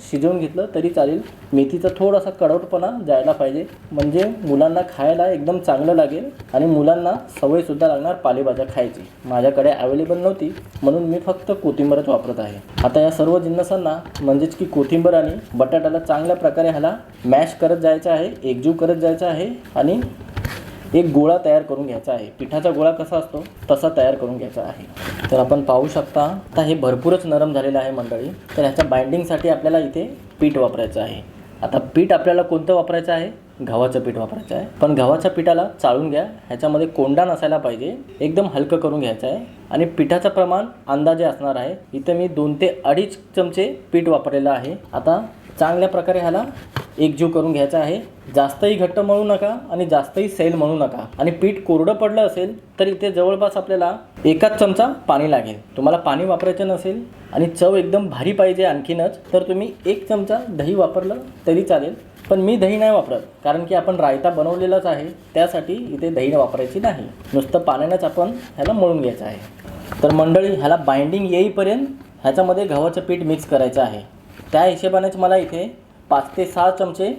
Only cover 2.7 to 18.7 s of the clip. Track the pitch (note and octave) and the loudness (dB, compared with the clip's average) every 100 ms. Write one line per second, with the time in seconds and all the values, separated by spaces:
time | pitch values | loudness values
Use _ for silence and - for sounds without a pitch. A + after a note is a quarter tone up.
2.7 | F3 F#3+ A#3+ D#3 C3+ C#3+ D3 C3+ C#3+ E3 | -4 -2 -4 0 0 2 0 0 -4 -8
3.7 | - - D3 D3 E3 G#3 A3+ D#3+ C#3 D#3+ | -12 -10 -4 0 0 0 -2 -2 2 2
4.7 | E3+ F3+ - C#3+ E3 F3+ D#3+ D3 F3+ F3 | 2 -4 -2 0 2 2 0 -2 -2 0
5.7 | C3+ D3+ E3 D3 D#3 C#4 - - C3 E3 | 0 2 2 2 0 -10 -14 -4 0 2
6.7 | D3+ D3 E3+ F3 A#3 - - C#3 E3 E3 | 2 4 2 0 -4 -6 -4 0 0 0
7.7 | D3 E3 C#3+ D#3+ F3+ C3+ B2+ C3+ B2+ C3 | 0 0 2 -2 -2 -2 0 0 -2 -4
8.7 | C3+ B2 - - - B2+ B2 C3+ C#3 C#3+ | -4 -4 -6 -20 -16 -6 0 2 4 2
9.7 | C#3 B2+ C#3+ D#3+ F3 F3+ F#3+ - F#3+ - | 2 0 0 0 0 0 -2 -6 -8 -16
10.7 | - C#3 E3 E3 F3 F3+ F#3 - G3 D#3 | -2 0 2 0 -2 -2 -4 -4 -2 -2
11.7 | C#3+ C#3+ C#3+ C#3+ - A#2+ A2+ G#2+ G2+ - | 0 2 2 2 0 -2 -6 -8 -10 -12
12.7 | - B2+ D3 D#3 D#3+ D#3 F3+ E3 E3+ F3 | -2 2 4 2 2 2 2 2 -2 0
13.7 | F#3+ E3+ D#3+ - - C#3 C#3 D#3+ - F#3 | 0 -2 -4 -8 -6 0 2 2 -2 -4
14.7 | D3+ C3+ E3 E3+ E3 D3+ - - A#2+ C3 | 0 2 4 4 4 2 -2 -6 0 2
15.7 | E3 D#3 E3 E3 D3+ E3 F3 D#3 D#3+ E3 | 2 0 -2 -2 -2 0 0 0 2 0
16.7 | D3+ D#3+ A3+ - - B2 C3+ E3 - E3 | 2 0 -2 -10 -8 2 2 2 0 0
17.7 | E3+ D#3+ D#3 F3 D#3 F#3 - C3 B2 D3 | 2 2 2 2 0 -2 -6 -4 -2 0